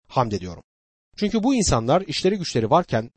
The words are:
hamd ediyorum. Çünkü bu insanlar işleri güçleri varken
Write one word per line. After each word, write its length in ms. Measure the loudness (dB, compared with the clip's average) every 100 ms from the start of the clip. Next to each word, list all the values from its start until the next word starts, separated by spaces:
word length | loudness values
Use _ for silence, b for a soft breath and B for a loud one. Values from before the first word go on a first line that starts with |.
| _
hamd 240 | -2 -2
ediyorum. 300 | -2 -8 -14 -20 _ _ _ _ -4
Çünkü 260 | -2 0
bu 120 | 2
insanlar 480 | 2 2 0 2 0 0
işleri 320 | -2 0 0
güçleri 320 | -2 -2 2
varken 400 | 2 2 -2 -4